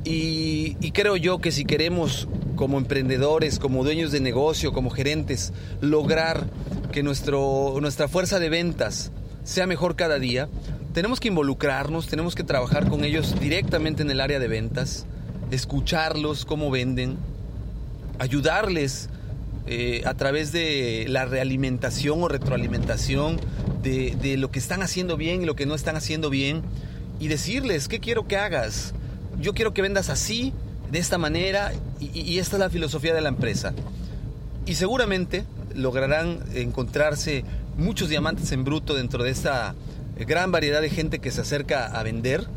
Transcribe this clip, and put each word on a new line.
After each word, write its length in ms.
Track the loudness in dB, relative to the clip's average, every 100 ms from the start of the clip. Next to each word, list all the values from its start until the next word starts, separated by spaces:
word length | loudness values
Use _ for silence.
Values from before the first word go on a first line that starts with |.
Y, 720 | 0 0 0 0 0 0 -2 -2
y 120 | 0
creo 240 | 2 4 4
yo 220 | 2 2
que 100 | 2
si 140 | 0
queremos, 640 | 2 2 2 2 2 0 -2 -4 -2 0
como 220 | 2 2
emprendedores, 800 | 2 2 2 4 4 4 4 2
como 260 | 2 2
dueños 280 | 2 2 0
de 80 | 2
negocio, 520 | 2 4 2 2 0
como 180 | 0 0
gerentes, 600 | 0 2 2 0 -2 -2 -6 -8 0
lograr 680 | 4 4 4 4 4 0 -2 -6 -6 -4 -2
que 100 | 0
nuestro, 760 | 0 0 2 2 4 2 2 2
nuestra 260 | 0 0 2
fuerza 320 | 2 2 2
de 100 | 2
ventas 600 | 2 0 0 -2 -2 -6 -8 -10 -10
sea 220 | -4 0 2
mejor 300 | 2 0 2
cada 220 | 2 2
día, 300 | 2 0 -2 -6 -6 -6 -2
tenemos 280 | 0 2 2
que 80 | 2
involucrarnos, 800 | 2 2 2 2 2 0 -2 -2
tenemos 280 | -2 -2
que 100 | -2
trabajar 440 | 0 0 4 4 4
con 160 | 2
ellos 340 | 2 2 2 2
directamente 600 | 2 2 2 2 0 0
en 80 | 0
el 100 | 2
área 180 | 2 2
de 100 | 2
ventas, 580 | 0 -2 -2 -2 -4 -8 -10 -8 -6 -2
escucharlos, 960 | -2 0 -2 2 2 2 0 0 -2
cómo 260 | -2 0 2
venden, 460 | 2 0 0 -2 -4 -6 -8 -8 -8 -8 -8 -8 -8 -8 -4
ayudarles, 880 | 0 2 4 2 2 2 0 -2 -8 -8 -8 -8 -6 -6 -4
eh, 360 | -2 0 0
a 100 | -2
través 380 | 0 0 2 0
de 540 | 0 0 2 0 0 0
la 180 | 0 0
realimentación 960 | 0 0 0 0 0 -2 0 0 2
o 60 | 2
retroalimentación 1120 | 0 0 0 0 0 0 0 2 2 2 0 -2 -2 -2 -2
de, 340 | 0 0 0 0
de 160 | 0 0
lo 140 | 0
que 80 | -2
están 240 | -2 -2
haciendo 340 | -2 -2 -2 0
bien 260 | 0 0
y 40 | 0
lo 80 |
que 120 | 0 -2
no 80 |
están 220 | 0 -2 -2
haciendo 320 | -2 -2 0
bien, 340 | 2 2 0 -4 -6 -6 -8 -8 -6
y 100 | -2
decirles, 600 | -2 -2 -2 0 0 0
"¿Qué 120 | -4
quiero 260 | -2 -2 0
que 100 | 0
hagas? 580 | 0 0 0 -2 -4 -6 -6 -8 -6 -2
Yo 160 | -2
quiero 180 | 0 0
que 100 | 2
vendas 260 | 2 2 0
así, 420 | 0 0 0 -2 -4 -6 -6 -2
de 80 | 0
esta 200 | 2 2
manera, 540 | 2 2 2 2 0 -4 -6 -6
y, 100 | -6 -4
y, 40 |
y 160 | 0 0
esta 160 | 2 2
es 40 |
la 100 | 2
filosofía 440 | 2 0 0 2
de 60 | 2
la 80 | 2
empresa". 440 | 2 0 0 -2 -4 -6 -8 -8 -6 -8 -8 -10 -6 -2
Y 80 |
seguramente 680 | 0 2 2 2 2 0 -2 -4 -10 -8
lograrán 640 | -2 0 2 2 2 2 -2 -4
encontrarse 880 | -2 -2 -2 -2 2 2 2 0 -2 -2 -6 -4 0
muchos 320 | 0 0 0
diamantes 420 | 2 0 0 0
en 120 | 0
bruto 300 | 0 0 0
dentro 280 | -2 0 0
de 80 | 0
esta 440 | 0 0 0 -2 -6 -10 -10 -8 -6
gran 320 | 0 2 4
variedad 280 | 2 4 2
de 100 | 2
gente 300 | 0 -2 -2
que 100 | -4
se 120 | -4
acerca 440 | -2 -2 0 -2 0
a 160 | -2
vender. 440 | -2 -2 0 0 -2